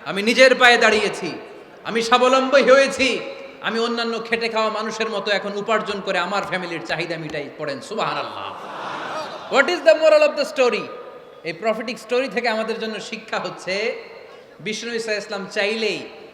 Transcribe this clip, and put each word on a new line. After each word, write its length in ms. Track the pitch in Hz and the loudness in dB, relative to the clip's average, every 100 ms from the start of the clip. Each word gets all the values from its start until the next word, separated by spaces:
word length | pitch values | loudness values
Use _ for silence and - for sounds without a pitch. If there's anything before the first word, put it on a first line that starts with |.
আমি 180 | 139 185 | -6 -2
নিজের 320 | 208 240 262 | 0 6 6
পায়ে 220 | 254 254 233 | 8 8 8
দাঁড়িয়েছি, 560 | 226 214 196 - 170 131 - - - - | 6 4 0 -2 -6 -8 -14 -18 -20 -14
আমি 180 | 147 220 | -6 -4
স্বাবলম্বী 600 | 226 247 247 262 262 277 | 2 4 6 4 6 6
হয়েছি, 580 | 226 269 277 - 262 196 - - - - | 8 8 6 2 0 0 -6 -12 -16 -8
আমি 180 | 185 226 | -4 -2
অন্যান্য 440 | 233 233 226 226 | -2 -2 -2 -4
খেটে 240 | - 233 226 | -2 -2 0
খাওয়া 220 | 220 220 | 0 0
মানুষের 400 | 208 220 - 226 | -2 -6 -4 -4
মতো 200 | 202 202 | -4 0
এখন 220 | 196 196 202 | -2 -2 -6
উপার্জন 440 | 214 214 202 202 | 0 0 0 -6
করে 180 | 185 180 | -2 -2
আমার 240 | 180 175 | 0 -2
ফ্যামিলির 440 | 170 185 175 170 165 | -2 -6 -4 -8 -4
চাহিদা 300 | 160 170 165 | -4 -4 -6
মিটাই।" 340 | 156 151 139 - | -6 -8 -10 -8
পড়েন 220 | 151 135 | -8 -8
সুবহানাল্লাহ। 760 | - 214 160 147 120 104 101 104 - - - - - - - - - | -8 -4 -2 -2 -6 -8 -10 -12 -12 -12 -10 -10 -8 -8 -10 -12 -2
What 160 | 240 277 | 0 2
is 180 | 349 320 | 4 4
the 180 | 311 | 6
moral 240 | 320 302 302 | 6 6 4
of 120 | 311 | 2
the 160 | 277 - | -4 2
story? 260 | 247 214 147 - - - - - | 2 2 -6 -12 -16 -18 -20 -12
এই 80 | 160 | -10
প্রফেটিক 460 | 165 220 220 240 233 | -4 -4 -2 -6 -10
স্টোরি 300 | - 247 269 | -2 -2 0
থেকে 200 | 233 233 | -2 -2
আমাদের 320 | 220 220 202 | -2 -4 -4
জন্য 200 | 220 214 | -6 -8
শিক্ষা 380 | - 220 - 214 | -10 -12 -6 -6
হচ্ছে, 640 | 180 165 175 196 226 - - - - - - - | -6 -8 -6 -4 -4 -6 -14 -18 -18 -20 -20 -12
বিষ্ণু 340 | 165 220 233 | -8 -6 -6
ঈসা 180 | 233 220 | -6 -4
ইসলাম 340 | 208 202 202 185 | -6 -6 -8 -6
চাইলেই 640 | 214 202 226 220 165 113 - - | -2 -2 0 -2 -4 -8 -16 -20